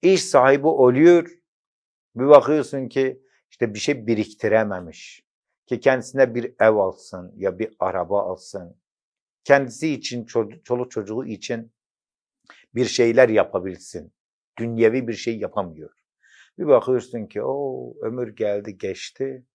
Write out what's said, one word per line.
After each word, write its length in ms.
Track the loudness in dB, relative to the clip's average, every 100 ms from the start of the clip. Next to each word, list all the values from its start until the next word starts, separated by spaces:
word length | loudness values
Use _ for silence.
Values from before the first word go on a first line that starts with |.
İş 220 | 4 2
sahibi 420 | 4 4 4 4 2
oluyor, 640 | 4 4 6 6 6 2 _ _ _ _ _ _ _ _
bir 140 | -4 8
bakıyorsun 600 | 8 8 -2 -2 -8 -6
ki 340 | -2 -2 -4 _ _ _
işte 240 | _ -6
bir 40 | -4
şey 280 | -4 -4 -2
biriktirememiş. 1160 | -2 -2 -4 0 0 0 -6 -12 -18 -20 -20 _ _ _ _ _
Ki 140 | 0
kendisine 540 | 0 0 -4 0 0
bir 200 | 0 -8 _
ev 140 | 2
alsın 580 | 4 0 -4 -16 -16 -16 -6
ya 220 | -6 -6
bir 160 | -10 _
araba 440 | -4 -4 -4 -4
alsın. 540 | -4 -10 -12 -16 -16 _ _ _ _ _ _ _
Kendisi 480 | 0 0 0 -6 -6
için, 320 | -6 -8 -10
ço-, 380 | -6 -4 -4 -10
çoluk 280 | _ -6 -6
çocuğu 340 | -8 -8 -10
için 480 | -10 -12 -10 -10 -10 _ _ _ _ _ _ _ _ _ _
bir 100 | -4
şeyler 440 | -4 2 2 4 4
yapabilsin. 840 | 4 0 -4 -8 -12 -14 -18 -18 _ _ _ _ -10
Dünyevi 500 | -8 2 2 2 -6
bir 40 |
şey 260 | -8 -6 -6
yapamıyor. 520 | -8 -8 -8 -12 -20 _ _ _ _ _ _ -10
Bir 80 | 2
bakıyorsun 600 | 2 4 -2 -4 -12 -10
ki 160 | -8
o 520 | -6 -6 -8 -10 -14 -10
ömür 340 | -10 -8 -10 -6
geldi 420 | -4 -4 -8 -12
geçti. 680 | -10 -10 -14 _ -10 -10 _